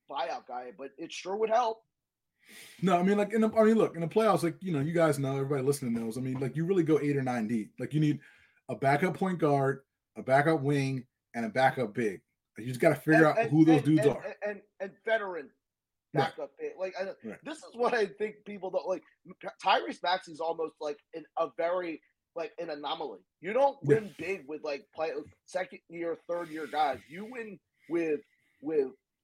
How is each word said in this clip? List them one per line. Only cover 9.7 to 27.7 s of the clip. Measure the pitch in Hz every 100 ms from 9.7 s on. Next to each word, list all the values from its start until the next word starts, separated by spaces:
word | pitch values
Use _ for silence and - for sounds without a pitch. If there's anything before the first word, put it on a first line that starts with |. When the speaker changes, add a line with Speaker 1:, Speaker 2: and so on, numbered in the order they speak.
| 135 _ _ _ -
Speaker 2:
a |
backup | 113 135 147 160
wing, | 139 143 135 131 - _ _
and | 120 113
a |
backup | 110 131 135 110
big. | 127 110 87 _ _ _ -
Like, | 117
you |
just | 127
gotta | 170 139
figure | 156 156
Speaker 1:
And, | 156
Speaker 2:
out | 151
Speaker 1:
and, | 226
Speaker 2:
who | 151 160
those | 151
Speaker 1:
and, | 135
Speaker 2:
dudes | 156 139
Speaker 1:
and, | -
Speaker 2:
are. | - - 208
Speaker 1:
and, | 202 - -
and | 196 -
veteran | 220 220 202 170 131 _ _ _ _ _ _
Speaker 2:
Right. | 151
Speaker 1:
backup | - - 143 -
big. | 151 156
Like, | 190 180
I, | 190 - 113
Speaker 2:
Right. | -
Speaker 1:
this | 170 311
is | - 233
what | 240
I | 240 202
think | - 214 - -
people | 208 185
don't | 180 165
like. | 180 - _ 170 - 190 -
Tyrese | 185 240 330 -
Maxey's | 175 185 - 151
almost | 165 165 160 -
like | 151 147 _
an, | 160 - -
a | 160 -
very, | 170 180 175 151 _ _ _ 170
like, | 156 -
an | 165
anomaly. | 147 147 170 147 92 _ _
You | 165
don't | 233 277 -
Speaker 2:
Yeah. | 147 147
Speaker 1:
win | 202 147
big | 165 196 135
with, | 156
like, | 151 139 -
play, | - 160 143 - _ _
second | 180 185 190 -
year, | 165 170 156 -
third | 175 170
year | 156 143
guys. | 147 147 127 -
You | 165 220
win | 254 220 196 _